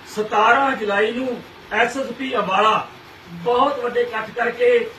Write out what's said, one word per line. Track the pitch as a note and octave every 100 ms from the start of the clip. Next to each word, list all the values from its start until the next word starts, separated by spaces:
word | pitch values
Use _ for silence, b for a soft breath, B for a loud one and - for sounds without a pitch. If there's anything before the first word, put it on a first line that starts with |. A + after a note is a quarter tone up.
| -
ਸਤਾਰਾਂ | G#3+ G#3 G#3+ A3+ C4+ C#4
ਜੁਲਾਈ | G#3 G#3 G3 A3
ਨੂੰ | A#3+ B3+ F3 - - -
ਐਸ | G#3 A#3 C4+
ਐਸ | A#3
ਪੀ | B3+ C4 A#3
ਅੰਬਾਲਾ | F#3 G3 G#3+ - - - - - F3
ਬਹੁਤ | E3+ A#3+ B3 C#4+ B3+
ਵੱਡੇ | A#3+ A#3+
ਇਕੱਠ | A3+ G#3+ G#3+
ਕਰਕੇ | A#3+ A#3 A#3+ B3 A#3+ -